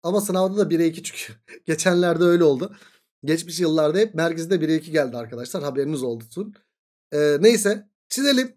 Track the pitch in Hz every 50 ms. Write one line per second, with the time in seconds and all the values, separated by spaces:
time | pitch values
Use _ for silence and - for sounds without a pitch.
0 | - 165 185 208 202 202 185 185 185 190 190 208 202 156 170 165 170 165 160 180
1 | 185 - - - - - - _ _ _ - - _ - 160 156 - 190 180 175
2 | 180 175 165 160 180 175 175 175 170 151 139 127 170 208 - - - - _ _
3 | _ _ _ _ - 139 160 165 165 170 160 165 180 165 156 160 151 151 156 196
4 | 220 220 208 160 165 170 165 165 165 165 196 175 156 156 160 160 156 165 156 156
5 | 143 123 117 120 117 113 123 117 123 123 - 185 143 143 131 139 139 143 156 139
6 | 127 123 117 117 113 - - 175 214 208 - _ _ _ _ _ _ _ _ _
7 | _ _ - 147 151 147 147 143 175 226 240 214 - 202 214 208 - _ _ _
8 | _ _ - 254 277 285 277 247 262 254 -